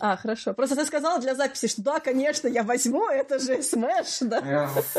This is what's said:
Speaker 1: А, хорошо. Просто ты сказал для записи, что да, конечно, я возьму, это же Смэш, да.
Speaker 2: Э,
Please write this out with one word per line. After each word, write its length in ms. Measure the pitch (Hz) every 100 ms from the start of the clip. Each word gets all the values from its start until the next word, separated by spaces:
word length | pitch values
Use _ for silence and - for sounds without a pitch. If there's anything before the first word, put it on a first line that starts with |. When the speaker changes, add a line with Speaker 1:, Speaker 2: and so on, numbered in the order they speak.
Speaker 1:
А, 160 | 208 294
хорошо. 360 | 220 226 -
Просто 200 | 190 269
ты 100 | 269
сказал 360 | 294 302 302 349
для 140 | 254 262
записи, 320 | 277 - 226
что 140 | -
да, 180 | 208 311
конечно, 480 | 294 262 285 294 254
я 140 | 233
возьму, 420 | 214 247 240 277 440
это 300 | 269 269 269
же 240 | 262 262
Смэш, 560 | 277 269 240 359 - -
да. 180 | 240 233
Speaker 2:
Э, 240 | 139 143 143 139 -